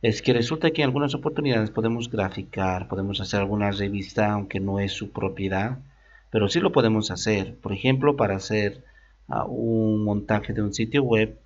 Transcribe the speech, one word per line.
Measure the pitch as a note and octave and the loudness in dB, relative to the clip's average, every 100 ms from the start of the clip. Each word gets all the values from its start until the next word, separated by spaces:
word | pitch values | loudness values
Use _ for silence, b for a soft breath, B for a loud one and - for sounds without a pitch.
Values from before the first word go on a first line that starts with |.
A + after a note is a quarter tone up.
es | A2+ G#2+ | 2 0
que | - | 2
resulta | A#2+ A#2+ D#3 E3 | 2 2 2 0
que | D#3+ | 2
en | C#3+ | 2
algunas | C3 C#3+ | 2 0
oportunidades | C#3 D3+ D3+ D3 A#2 G#2+ | 0 -4 -2 0 2 0
podemos | A2 A2+ A#2 A#2 | 0 0 0 -2
graficar, | A2 F#2+ F#2+ F#2+ - F#2+ F#2 F#2 | -2 -2 -4 -10 -2 0 -2 -4
podemos | F#2+ G2 G2 | -4 -4 -4
hacer | G2 G2+ | -4 -2
alguna | G2 G#2 G2+ | 0 0 0
revista, | G2 G2+ G2 F#2+ - G#2 | 0 -2 -4 -6 0 0
aunque | G#2 G2 G2 | 0 -4 -4
no | G2 G2 | -2 -2
es | G2 | -2
su | - G#2+ | -4 -8
propiedad, | - G2 F2+ G2 F#2+ G#2+ C3 - b b b b | -4 -6 -4 -2 0 -2 -4 -12 b b b b
pero | A2+ G2+ | 0 2
sí | E3+ | 4
lo | F#3+ | 4
podemos | D3+ A2+ A2 G#2 | 4 4 4 0
hacer. | F2 - G#2 F#2+ | -4 0 0 -2
Por | - G2 | -8 -6
ejemplo, | G2 B2+ C3 D3 C#3+ | -2 2 4 2 2
para | A2 | 2
hacer, | G2 - G#2+ G#2 - b b b b - | 0 -2 0 -2 -4 b b b b -8
ah, | - - | -4 -4
un | B2 A#2 A2+ A2 G#2+ | -2 0 2 4 2
montaje | G#2+ G#2 G2+ G#2+ - | 2 0 0 -2 0
de | G#2+ | -2
un | G#2 | -2
sitio | G2+ A#2 C#3+ | -2 0 2
web | C3 A2+ A2 - | 4 4 2 -2